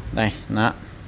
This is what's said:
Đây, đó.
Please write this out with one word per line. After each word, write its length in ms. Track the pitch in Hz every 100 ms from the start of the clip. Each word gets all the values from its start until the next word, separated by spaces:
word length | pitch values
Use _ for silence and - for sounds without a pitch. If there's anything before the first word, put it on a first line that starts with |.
| -
Đây, 200 | - 110 - -
đó. 240 | 107 113 - - -